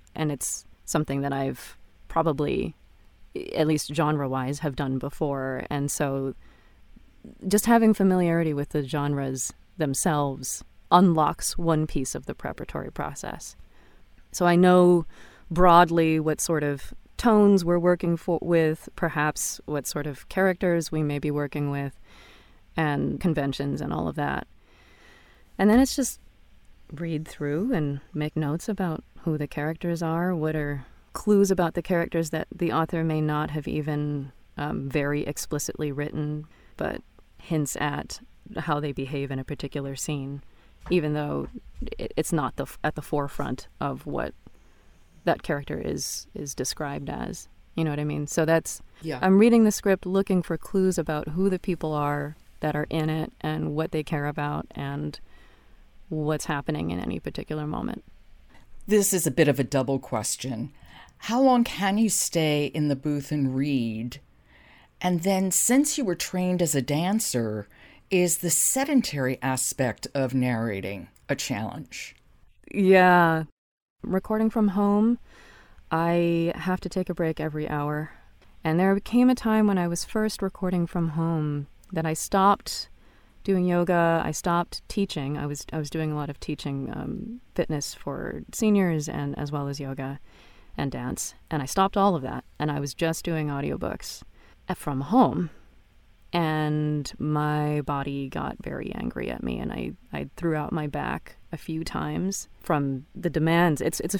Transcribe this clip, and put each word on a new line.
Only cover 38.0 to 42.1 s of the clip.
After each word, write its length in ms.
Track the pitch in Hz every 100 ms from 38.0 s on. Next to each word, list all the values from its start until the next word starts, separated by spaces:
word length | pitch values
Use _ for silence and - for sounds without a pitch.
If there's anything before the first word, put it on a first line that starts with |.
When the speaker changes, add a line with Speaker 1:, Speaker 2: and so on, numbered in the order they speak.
| - - - - - -
Speaker 1:
how 220 | - 147
they 120 | 147
behave 380 | 135 131 143 139
in 80 | 135
a 60 |
particular 520 | 131 143 139 143 139 135
scene, 460 | - 147 135 143 - - - - -
even 240 | 180 151
though 340 | 151 147 143 143 240 - - - -
it, 120 | -